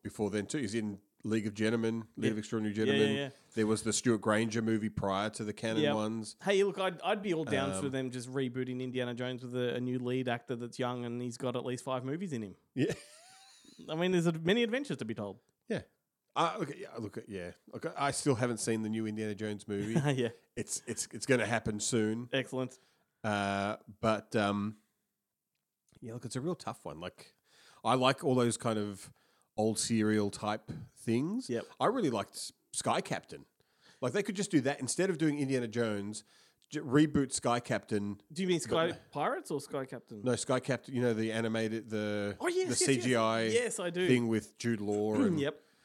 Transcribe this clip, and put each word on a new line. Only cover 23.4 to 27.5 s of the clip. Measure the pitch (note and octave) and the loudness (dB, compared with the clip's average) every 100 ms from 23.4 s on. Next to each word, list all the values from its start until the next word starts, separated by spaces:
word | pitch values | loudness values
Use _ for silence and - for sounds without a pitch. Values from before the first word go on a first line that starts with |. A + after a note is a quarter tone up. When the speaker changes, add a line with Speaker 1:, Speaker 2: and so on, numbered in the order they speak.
| G2 G2 G2+ - - G2+ | 2 2 0 -2 -10 -2
Speaker 1:
but, | A2+ G#2 - A#2 | 2 2 0 2
um, | G2+ G2+ G2+ G#2+ _ _ _ _ _ _ _ _ _ _ _ _ | 2 2 -2 -6 _ _ _ _ _ _ _ _ _ _ _ _
yeah, | B2 | -12
look, | A#2+ A2+ | -10 -6
it's | C3 | -4
a | |
real | D#3 E3+ | -4 -4
tough | - A2+ | -6 -10
one. | E2 D2+ | -10 -10
Like, | F2+ - - _ _ | -10 -12 -20 _ _